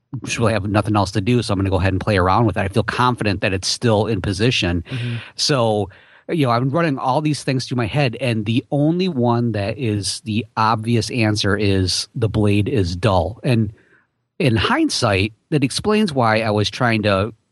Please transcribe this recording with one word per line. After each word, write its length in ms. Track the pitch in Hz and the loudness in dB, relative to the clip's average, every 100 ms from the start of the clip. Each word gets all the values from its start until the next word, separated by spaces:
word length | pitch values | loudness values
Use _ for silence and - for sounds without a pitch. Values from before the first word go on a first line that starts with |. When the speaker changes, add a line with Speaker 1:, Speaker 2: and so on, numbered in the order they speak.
| - 123 - | -14 -12 -8
Speaker 1:
just 140 | - | -2
really 140 | 113 | 0
have 140 | 110 101 | 0 0
nothing 280 | 101 104 104 | 0 2 0
else 160 | 95 | 0
to 100 | 110 | -2
do, 220 | 95 123 | 0 0
so 100 | 104 | 0
I'm 60 | 98 | 0
gonna 100 | 95 | 0
go 100 | 92 | 2
ahead 140 | 95 | 0
and 80 | 92 | 0
play 160 | 110 98 | 0 2
around 300 | 90 101 113 | 2 4 2
with 100 | - | 0
it. 40 | |
I 60 | 95 | -2
feel 120 | 113 | -2
confident 600 | 104 - 123 120 104 98 | -2 0 0 0 -2 -2
that 120 | 110 | -2
it's 140 | 95 - | -2 -4
still 400 | - 123 104 107 | -2 2 2 2
in 140 | 104 | -2
position. 600 | 104 95 123 123 90 87 - | -4 0 0 0 0 -2 -4
Speaker 2:
Mm-hmm. 280 | 127 120 117 - - | -6 -6 -6 -10 -6
Speaker 1:
So, 560 | - 139 117 104 92 - - - - | -2 2 2 0 -4 -8 -20 -20 -6
you 200 | 175 127 | -2 2
know, 40 | |
I'm 200 | 117 131 | 2 0
running 260 | 156 165 135 | 0 0 0
all 240 | 127 139 | 0 0
these 220 | 151 143 | 0 -2
things 240 | - 131 - | -2 -4 -2
through 100 | 123 | -4
my 80 | 107 | -2
head, 320 | 147 135 - | 0 -2 -2
and 280 | 123 110 107 | -2 -2 0
the 180 | 117 - | -2 0
only 360 | 143 151 180 185 | 0 0 2 -2
one 440 | 135 120 117 120 | 0 0 2 0
that 260 | 104 98 147 | -2 -4 -4
is 440 | 120 104 98 - | -2 -2 -4 -8
the 220 | 113 104 117 - | -4 -4 -4 0
obvious 540 | 110 110 113 117 104 | 0 0 0 0 0
answer 440 | 123 110 104 101 101 | 0 0 0 0 0
is 520 | 101 95 92 - - 139 | 2 2 2 -2 -6 -4
the 120 | 110 | -2
blade 400 | 110 104 104 98 | 2 2 2 2
is 280 | 131 87 90 | 0 0 0
dull. 440 | 107 92 87 120 | 2 2 0 -4
And 280 | 151 113 101 - _ _ _ _ _ - | 0 0 0 -6 _ _ _ _ _ -2
in 160 | 147 110 | 0 2
hindsight, 800 | - 277 311 - 117 95 110 - - | 0 0 0 0 0 2 0 -4 -4
that 120 | 151 | -2
explains 480 | 135 - 208 214 208 | -2 -2 0 2 2
why 300 | 139 117 110 | 2 2 2
I 80 | 110 | 2
was 220 | 104 101 | 0 0
trying 320 | - 120 110 | 0 0 2
to 280 | 104 98 110 - _ | 2 2 0 -6 _